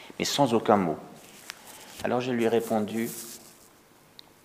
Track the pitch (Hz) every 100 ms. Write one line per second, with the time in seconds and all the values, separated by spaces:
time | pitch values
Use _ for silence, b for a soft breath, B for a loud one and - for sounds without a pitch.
0 | B - - - 139 117 - 104 87 76
1 | - - - B B B B B B B
2 | 104 117 127 120 113 113 113 110 101 110
3 | 117 - - - - - - - _ _
4 | _ - - -